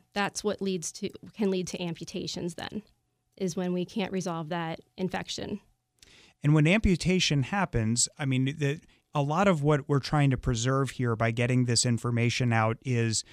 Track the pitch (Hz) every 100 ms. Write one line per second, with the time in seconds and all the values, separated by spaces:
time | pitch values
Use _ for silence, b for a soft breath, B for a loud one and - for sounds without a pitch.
0 | _ 202 196 - 208 196 196 185 156 -
1 | 202 - 185 - 202 190 175 - 175 165
2 | 170 190 170 - 175 170 - 214 - _
3 | _ _ _ - 190 175 180 180 175 226
4 | 190 190 175 165 156 175 165 165 - -
5 | 185 185 175 - 202 208 - _ _ _
6 | B B B B 147 156 151 214 214 170
7 | 160 185 - 147 123 202 185 120 110 117
8 | - - 143 127 131 156 143 156 b b
9 | _ 151 143 160 202 165 143 147 - 143
10 | - 151 143 123 - 117 123 135 131 -
11 | 123 110 117 117 120 127 123 117 127 117
12 | 120 117 120 - 120 113 110 113 131 120
13 | 113 110 b